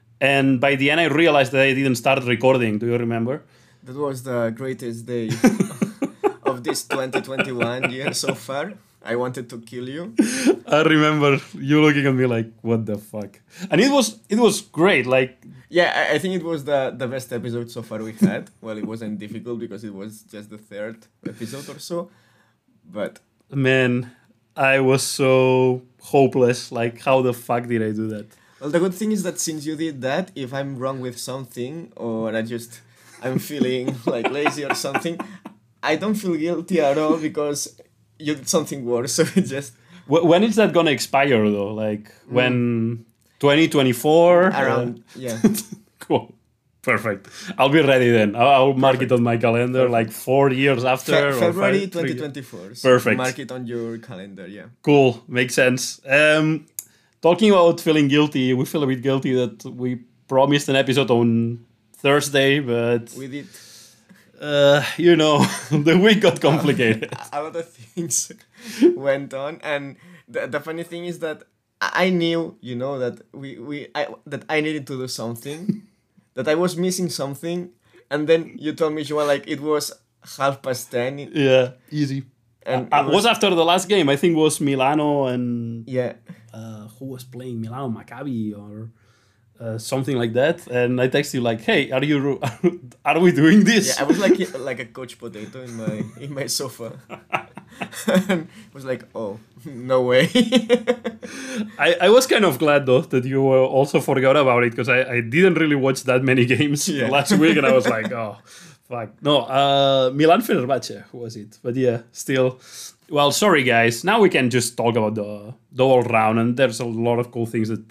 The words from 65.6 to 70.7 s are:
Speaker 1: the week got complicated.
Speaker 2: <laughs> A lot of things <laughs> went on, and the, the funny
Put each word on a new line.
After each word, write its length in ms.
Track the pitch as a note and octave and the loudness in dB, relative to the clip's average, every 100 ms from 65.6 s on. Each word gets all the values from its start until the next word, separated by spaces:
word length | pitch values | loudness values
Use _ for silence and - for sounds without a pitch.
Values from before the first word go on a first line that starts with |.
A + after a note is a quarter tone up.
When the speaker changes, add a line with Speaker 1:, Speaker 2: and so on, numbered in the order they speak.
| - | -2
Speaker 1:
the 280 | D3 D3 E3+ | 0 4 6
week 220 | G#3 G#3+ | 6 6
got 200 | F3 E3+ | 4 4
complicated. 720 | D#3 D3+ D3 C3 A#2 A2 A2+ - | 2 4 2 2 2 0 -4 -12
Speaker 2:
<laughs> 100 | - | -10
A 100 | D3 | -10
lot 140 | D#3 E3 | -8 -10
of 120 | E3 | -12
things 640 | - A2+ - E3 - - - _ _ | -16 -14 -10 -6 -6 -6 -12 _ _
<laughs> 340 | A#3 A3 D#4 A3 | -14 2 2 4
went 380 | C#3 C#3 C#3 | 0 -2 -4
on, 260 | C3+ C#3+ E3+ | -10 -10 -10
and 340 | D3+ C#3+ C#3 C3 - E3+ _ | -6 -6 -8 -16 -20 -20 _
the, 180 | C#3 C3+ | -8 -6
the 140 | C#3+ | -6
funny 220 | D3+ | -8